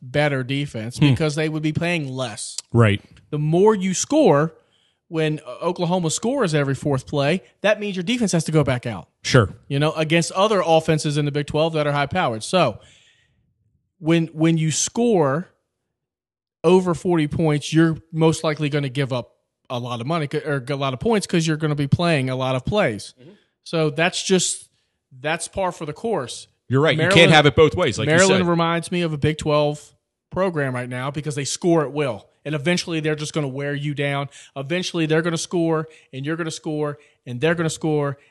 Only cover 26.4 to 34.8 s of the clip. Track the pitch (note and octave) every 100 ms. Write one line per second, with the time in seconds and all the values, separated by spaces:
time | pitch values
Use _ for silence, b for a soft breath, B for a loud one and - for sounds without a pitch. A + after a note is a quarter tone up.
26.4 | - _ - C3 D#3 D#3 F3 G3 E3 D#3
27.4 | D3 D#3+ D3+ F3+ D#3+ - C#3+ E3 F#3+ F#3+
28.4 | F3 E3+ E3 E3+ - F3 E3 D3 D3+ D#3
29.4 | D#3 D3 D3 D3 - _ _ _ _ F3+
30.4 | F#3+ D#3 C3+ B2 B2+ B2+ C3+ D3 D3 C#3
31.4 | C3+ - F3 E3 C3+ D3 C3+ G2+ _ _
32.4 | D3 D3+ D3+ F3 - D#3+ D#3 D3+ D3+ D#3+
33.4 | C#3 C3+ C#3+ C#3+ D3 C#3+ C#3+ C#3+ C#3 B
34.4 | B C3+ C#3 F3+